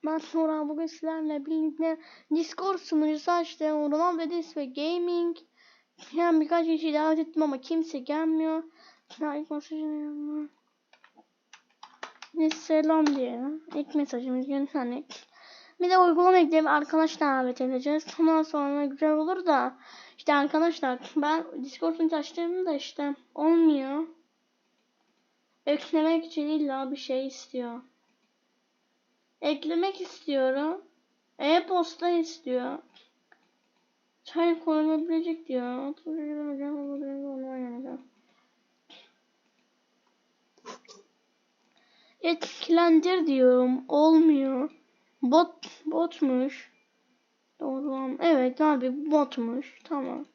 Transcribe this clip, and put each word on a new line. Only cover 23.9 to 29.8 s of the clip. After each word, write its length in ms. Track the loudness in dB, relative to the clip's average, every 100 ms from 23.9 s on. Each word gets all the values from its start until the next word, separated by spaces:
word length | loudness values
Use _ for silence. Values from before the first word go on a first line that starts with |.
| -4 -6 -10 _ _ _ _ _ _ _ _ _ _ _ _ _ _ -2
Eklemek 580 | -2 0 0 2 0
için 240 | -2 -6 -2
illa 420 | 0 -2 -4 -6
bir 60 | -8
şey 300 | -4 -4 -4
istiyor. 540 | -10 -10 -8 -8 -10 -18 _ _ _ _ _ _ _ _ _ _ _ _ _ _ _
Eklemek 560 | -4 -4 -2 -2